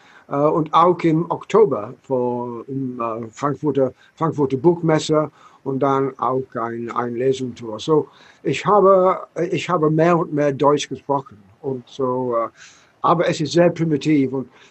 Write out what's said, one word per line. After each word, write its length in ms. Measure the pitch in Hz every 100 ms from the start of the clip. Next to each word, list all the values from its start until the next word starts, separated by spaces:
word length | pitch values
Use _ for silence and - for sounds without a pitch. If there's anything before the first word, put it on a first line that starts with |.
| _ - -
äh, 60 | 143
und 380 | 147 165 156
auch 260 | 160 175 175
im 260 | 165 160 -
Oktober 640 | 147 - 202 202 117 107 135
vor, 600 | - 131 123 120 120 117 113
im, 320 | 135 131 123
äh, 260 | 117 113 117
Frankfurter, 640 | - 143 139 151 139 131 - _ -
Frankfurter 420 | 160 131 139 135
Buchmesse 720 | 151 170 165 156 151 156 151 _ - _
und 160 | 147 135
dann 380 | 139 135 135 -
auch 240 | 117 131 131 123
ein, 360 | 113 117 117
ein 240 | 113 120 117
Lesungstour. 640 | 131 131 127 - 120 107
So, 280 | - 156 147 - - _
ich 220 | - 135 170
habe, 640 | 208 190 190 185 170 - - 165
ich 180 | 151 -
habe 200 | 175 156
mehr 280 | 156 165 170
und 160 | 170
mehr 180 | 151 147
Deutsch 360 | 135 143 147 -
gesprochen 540 | 131 - 139 135 104 95 98
und 260 | 139 131 120
so, 480 | - 131 127 127 117
äh, 140 | 113 _ - - _ _
aber 260 | 131 165 175
es 140 | 156
ist 120 | 147
sehr 180 | 165 175
primitiv 600 | 170 165 147 151 151 131
und 160 | 131 123 _ -